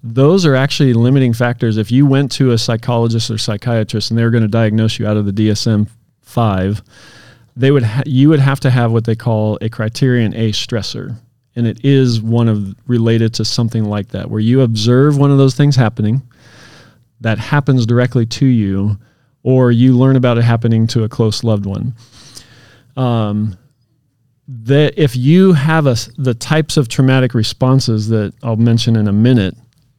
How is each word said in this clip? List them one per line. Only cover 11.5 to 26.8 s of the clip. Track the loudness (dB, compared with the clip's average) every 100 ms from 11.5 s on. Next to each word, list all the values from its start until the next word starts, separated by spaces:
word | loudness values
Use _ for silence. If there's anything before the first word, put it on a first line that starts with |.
| -4
And | -4
it | -2
is | 0 2 2 0
one | 0 0 0
of, | 0 -4 -10 -4
related | 0 2 2 0 -2
to | -6
something | -2 -2 -2 -4
like | -4 -6
that, | -10 -8
where | -4
you | 0 2
observe | 2 0 2 4 4 2
one | 2
of | 4
those | 2 2
things | 2 2
happening | 0 0 -2 -2 -6 _ -20 -20 -20 -20 -20 _ _ _
that | -4 -4
happens | -2 -2 0 0 2
directly | 0 0 0 -2
to | -2 0
you, | 2 0 -2 -2 -4 _ _ _ _
or | 0 2 4
you | 4 4 4
learn | 4 2
about | 2 2
it |
happening | 2 0 2 2 0
to | 0
a | -4
close | -2 -2 0
loved | -2 -2 -4
one. | -6 -8 -10 -18 -20 -20 -20 -20 -20 -20 _ _ -6
Um, | -2 0 -2 -2 -4 -8 _ _ _ _ _ _ _ _ -20
that | -16 -2 2 2 0
if | -2 0
you | 2 4 6
have | 4 2 0 0
a |
s-, | -2 -4 -6
the | -4
types | -4 -2 -2 0
of | -2